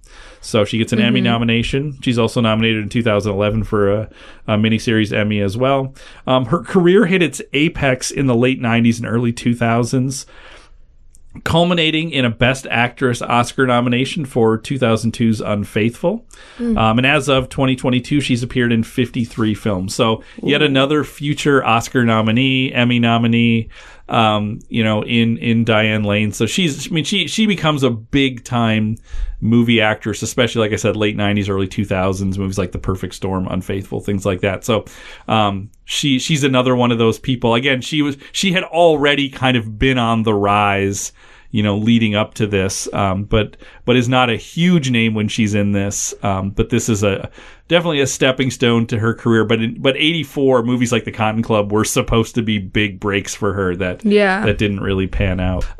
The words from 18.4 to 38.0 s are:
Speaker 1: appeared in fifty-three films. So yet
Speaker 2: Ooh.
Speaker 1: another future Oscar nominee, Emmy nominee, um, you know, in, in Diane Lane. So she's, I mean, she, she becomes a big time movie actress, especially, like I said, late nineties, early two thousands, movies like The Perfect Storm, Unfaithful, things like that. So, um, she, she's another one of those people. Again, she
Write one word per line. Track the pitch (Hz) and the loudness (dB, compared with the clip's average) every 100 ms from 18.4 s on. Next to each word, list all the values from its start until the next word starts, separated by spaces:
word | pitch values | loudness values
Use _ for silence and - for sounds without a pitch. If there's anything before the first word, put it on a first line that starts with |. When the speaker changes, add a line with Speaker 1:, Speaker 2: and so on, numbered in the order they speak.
Speaker 1:
appeared | 123 127 120 | -2 -2 0
in | 113 | 0
fifty-three | 113 - 120 131 113 - 110 | 0 -2 -2 -2 -6 -2 -2
films. | 101 110 92 95 - | -2 -2 -4 -4 0
So | 113 110 - - | 0 0 -6 -6
yet | - 147 | 0 2
Speaker 2:
Ooh. | 147 | 2
Speaker 1:
another | 135 139 151 120 | 2 2 0 -2
future | - 143 143 151 135 | -6 -4 -2 2 2
Oscar | - 113 - 131 | 4 0 0 0
nominee, | 117 113 110 117 135 131 131 | 2 2 2 2 2 2 0
Emmy | 127 120 120 | 0 2 4
nominee, | 117 117 117 117 117 117 113 - - - - | 4 2 2 4 4 2 -2 -12 -20 -18 -4
um, | 117 110 104 104 117 - | 2 2 2 -2 -8 -6
you | 120 | -2
know, | 110 107 - | 0 0 0
in, | 117 117 113 | 0 2 0
in | 117 117 | 0 2
Diane | 113 107 110 107 | 2 2 2 0
Lane. | 104 104 107 | 0 0 0
So | - 110 | -2 -2
she's, | - 170 - - | 0 -2 -2 -4
I | |
mean, | 165 147 | -4 -2
she, | 202 147 | -2 -2
she | - 214 | 0 0
becomes | 185 160 143 | 0 0 2
a | 131 | 0
big | 113 113 143 135 120 | 0 -2 0 0 -2
time | - 120 113 110 107 113 - - - - | -4 -2 0 0 -2 -6 -8 -6 -6 -4
movie | 110 120 120 113 | 2 2 4 4
actress, | 107 107 110 101 | 2 0 -4 -6
especially, | 107 - 120 117 | -4 -2 0 0
like | 107 | -2
I | 107 | 0
said, | 107 101 | 0 0
late | 107 104 | 0 0
nineties, | 101 104 101 | 0 0 0
early | 98 95 | -2 -2
two | - 101 | -4 -4
thousands, | 95 95 95 98 95 | -2 -2 -2 -4 -4
movies | 95 95 | -4 -4
like | 90 | -4
The | 92 | -4
Perfect | - 92 92 - | -6 -6 -8 -8
Storm, | 95 92 92 | -6 -4 -4
Unfaithful, | 92 92 98 98 104 | -6 -6 -8 -6 -8
things | - 101 101 | -4 -4 -2
like | 92 | -2
that. | 98 92 - | -2 -4 -2
So, | 107 - - - - - | -2 -4 -14 -20 -12 -2
um, | 214 104 196 - - - | 0 0 -2 -10 -14 -8
she, | - 147 127 | -4 0 0
she's | - 147 | 0 0
another | 139 127 131 123 | 2 2 2 2
one | 120 | 2
of | 117 | 2
those | 113 107 | 2 0
people. | - 123 117 117 | -2 -2 0 0
Again, | 139 123 | 0 -2
she | - 156 | -2 -2